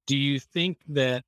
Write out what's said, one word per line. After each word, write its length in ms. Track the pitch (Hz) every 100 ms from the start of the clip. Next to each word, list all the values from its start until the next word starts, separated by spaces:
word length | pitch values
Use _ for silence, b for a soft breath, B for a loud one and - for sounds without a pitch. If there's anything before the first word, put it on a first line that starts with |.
| -
Do 100 | 139
you 220 | 139 139
think 400 | - 175 175 175 -
that, 340 | 143 127 123